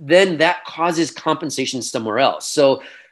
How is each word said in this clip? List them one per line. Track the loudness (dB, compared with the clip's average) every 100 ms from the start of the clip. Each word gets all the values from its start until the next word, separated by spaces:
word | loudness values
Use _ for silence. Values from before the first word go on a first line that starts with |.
then | 2 4 4 2
that | 0 0
causes | -8 -4 -2 0 -2
compensation | -4 -4 -4 -4 -6 -6 -6
somewhere | -6 -6 -4 0
else. | 0 0 -4
So, | 2 4 2 -4 -20 _